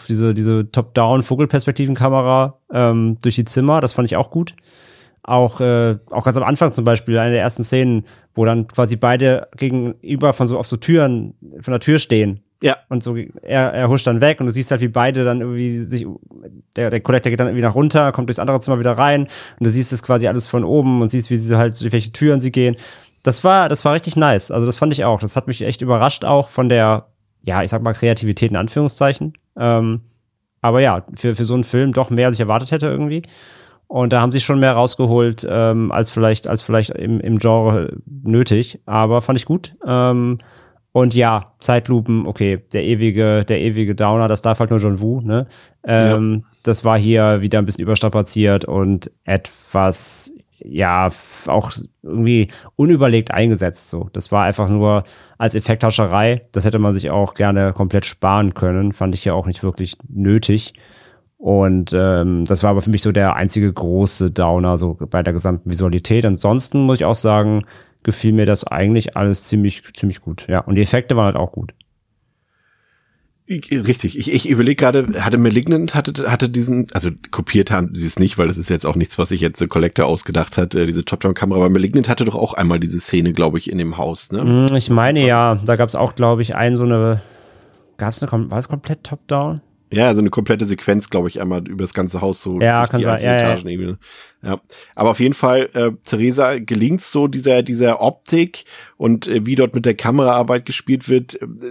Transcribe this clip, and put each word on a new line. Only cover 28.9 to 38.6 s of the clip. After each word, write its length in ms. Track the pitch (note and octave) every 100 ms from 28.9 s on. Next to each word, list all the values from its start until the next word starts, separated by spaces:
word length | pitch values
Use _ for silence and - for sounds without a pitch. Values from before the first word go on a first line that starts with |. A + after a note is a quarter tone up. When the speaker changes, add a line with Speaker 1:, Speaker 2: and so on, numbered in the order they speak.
| - C#3 C#3 D#3 - _ -
Speaker 1:
Ähm, 440 | A#2+ A2+ A2+ A2+ - _ _ _ _ _
aber 200 | A#2 B2
ja, 220 | C3+ F#2 - -
für, 180 | B2 A2
für 100 | A2+
so 100 | B2
einen 80 |
Film 280 | A#2 B2 C3+
doch 200 | B2+ B2+
mehr, 160 | A#2+ B2
als 80 | A2+
ich 60 |
erwartet 280 | G#2+ A2+ C3
hätte 140 | D#3 D3
irgendwie. 380 | C3+ D3 D#3+ - - - - - _ -
Und 260 | B2+ A#2+
da 80 | B2
haben 100 | A#2+
sie 100 | C3
schon 180 | - C#3
mehr 140 | C3
rausgeholt, 720 | A#2 B2 - A#2+ A#2+ A#2 A2+ -
ähm, 420 | A2+ A2+ A2+ A2+
als 180 | F#2+ A2
vielleicht, 360 | A2+ A2 A2 -
als 140 | A2+
vielleicht 300 | - A2 G#2+
im, 280 | - G2 A2+
im 180 | - A2
Genre 580 | A#2 A2+ A2 G#2+ D#2+ - -
nötig. 760 | C#3 A#2+ A#2 B2 G#2+